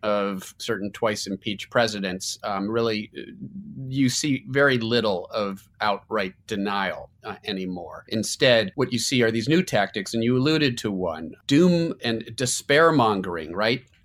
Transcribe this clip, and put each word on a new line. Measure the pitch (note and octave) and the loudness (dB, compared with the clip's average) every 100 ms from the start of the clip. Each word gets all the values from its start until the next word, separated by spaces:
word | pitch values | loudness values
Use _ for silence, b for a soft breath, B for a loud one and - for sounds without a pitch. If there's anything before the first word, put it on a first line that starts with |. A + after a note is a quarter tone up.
of | G#2+ G#2 G2+ F#2+ - - | -2 0 0 -4 -10 -12
certain | - G#2+ G2+ | -6 -4 -6
twice | - A2+ G#2 G2 | -4 -4 -2 -6
impeached | F#2+ A2+ G2 - | -6 -6 -8 -2
presidents. | B2+ A2+ G#2 G2 F#2 - - | 0 0 0 -4 -6 -8 -8
Um, | A2 G2 G2+ | -6 -4 -2
really, | A#2 A#2 G#2+ G#2+ C#2 | -2 0 -2 -6 -12
uh, | - - C3 C3 - C3 C3 | -14 -14 -14 -14 -14 -12 -6
you | C3+ B2+ | 0 0
see | - D#3 C3 - | 2 -2 -2 -2
very | C3+ C#3+ B2 | 2 4 4
little | A2+ A#2+ G#2+ F#2 - | 2 2 2 0 -4
of | A2+ G2+ G2 - - | -4 -4 -6 -12 -2
outright | G#2+ G2 - G#2+ F#2+ - - | 0 0 -2 -4 -4 -6 -8
denial, | G#2 G2+ G2+ F#2+ C#2+ - _ | -4 -2 -2 -2 -4 -12 _
uh, | A2 F#2+ | -14 -12
anymore. | - G2 F#2 F2+ E2+ E2 - | -8 -6 -6 -8 -10 -16 -6
Instead, | A2 G#2 - C3+ A#2 G2 - | -4 -4 2 6 6 4 -2
what | B2+ | -2
you | A#2+ | -2
see | - B2+ | 0 2
are | A2+ | 2
these | A2+ G#2+ | 2 2
new | E3 | 2
tactics, | - A2 G2 A2 F#2+ | 2 0 0 -4 -6
and | A#2 | -2
you | A#2 B2+ | 0 2
alluded | C#3 D#3 C#3+ A#2+ | 2 2 0 0
to | A2 | -4
one, | F#2+ F2+ D#2 D#2+ - - | -2 -4 -6 -10 -12 2
doom | C#3+ F3+ E3+ E3 - | 6 6 4 0 -4
and | A#2+ A2+ A2+ A2+ | -4 -4 -6 -6
despair | B2+ - - D3 E3 | -4 -4 2 6 6
mongering, | D#3 A2+ G2 F#2 E2+ D#2 | 6 4 2 -2 -6 -6
right? | F2+ A2 C3+ - _ | -2 0 0 -4 _